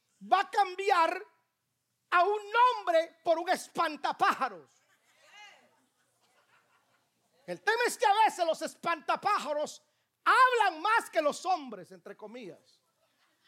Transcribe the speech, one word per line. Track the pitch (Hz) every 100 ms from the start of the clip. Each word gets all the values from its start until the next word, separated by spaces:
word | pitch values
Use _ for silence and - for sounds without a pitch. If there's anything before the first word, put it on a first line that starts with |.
| _ _ 202
va | 370
a | 381
cambiar | 427 370 370 392 370 330 370 415 _ _ _ _ _ _ _ _
a | 349
un | 359 415 403 466 494 466
hombre | 370 330 330 -
por | 349 330
un | 349
espantapájaros? | 320 - - 330 294 311 - 381 233 254 180 131 _ _ _ _ _ _ 403 415 - _ _ _ _ _ _ _ _ _ _ _ _ _ _ _ _ _ _ -
El | 175
tema | - 466 466
es | -
que | 427
a | 403 427
veces | - 330
los | 294
espantapájaros | 311 - 339 330 294 320 381 403 240 294 294 - _ _ _ _
hablan | - 453 508 480 403 311
más | 403 440 -
que | 349
los | 294 - 349
hombres, | 359 269 202 165
entre | 185 185 190
comillas. | 208 247 196 135 _ _ _ _ _ _ _ _